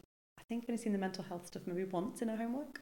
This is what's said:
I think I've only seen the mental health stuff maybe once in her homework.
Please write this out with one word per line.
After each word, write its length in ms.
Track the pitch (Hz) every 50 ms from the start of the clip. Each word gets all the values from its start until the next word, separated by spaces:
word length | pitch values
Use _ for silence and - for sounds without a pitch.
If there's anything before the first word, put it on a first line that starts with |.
| - _ _ _ _ _ _ -
I 40 | -
think 200 | _ 233 233 233
I've 60 | -
only 100 | 240 220
seen 100 | 226 214 202
the 60 | 196
mental 240 | 190 190 185 - 175
health 240 | - 180 175 - -
stuff 160 | - - -
maybe 180 | - 175 175 190
once 360 | 185 185 175 180 - - -
in 60 | 240 226
her 80 | 220 220
homework. 440 | 233 233 240 269 302 302 - -